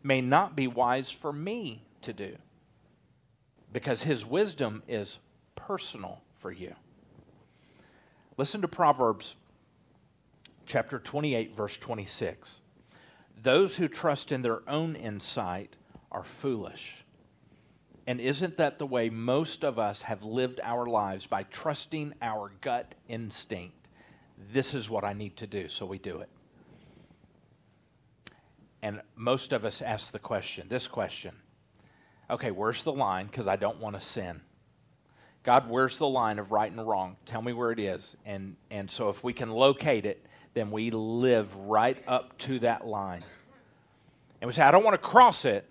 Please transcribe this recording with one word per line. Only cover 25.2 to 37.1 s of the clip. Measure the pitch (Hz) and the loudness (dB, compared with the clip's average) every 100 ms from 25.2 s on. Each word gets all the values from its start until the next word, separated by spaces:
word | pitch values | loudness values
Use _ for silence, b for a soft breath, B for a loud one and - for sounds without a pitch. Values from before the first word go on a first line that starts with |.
| 104 - | -10 -12
to | 107 | -10
do, | 101 82 | -8 -8
so | - 95 | -10 -8
we | 95 | -8
do | 101 80 | -8 -10
it. | - _ _ _ B B B B B B B _ _ _ _ _ _ _ _ _ - b b b - _ | -12 _ _ _ B B B B B B B _ _ _ _ _ _ _ _ _ -20 b b b -20 _
And | 107 104 - - | -8 -8 -14 -4
most | 117 131 - | 0 0 0
of | 127 | -2
us | 107 - | -2 -4
ask | 117 107 - | -4 -4 -6
the | 104 | -10
question, | - 104 - - 90 | -4 -4 -4 -12 -6
this | 123 - | -4 -4
question, | - 95 - 92 - _ _ _ _ b b b b b | -4 -4 -6 -14 -16 _ _ _ _ b b b b b
"Okay, | 120 127 | -4 -2
where's | 95 107 127 | 0 -2 0
the | 160 | -4
line? | 139 110 92 98 | 0 0 0 -4
'Cause | - 101 | -4 0
I | 98 | 0
don't | 104 113 | 0 -2
wanna | 107 101 | -8 -8
sin. | - 117 92 82 - _ _ _ _ _ _ b b b | -8 -8 -8 -10 -16 _ _ _ _ _ _ b b b
God, | - 123 120 | 6 6 6
where's | 120 131 - | 2 2 2
the | 147 | 0
line | 131 110 107 | 2 2 0
of | 98 | 0
right | 107 107 | 2 2
and | 107 110 | -2 -2
wrong? | 101 92 | 0 -2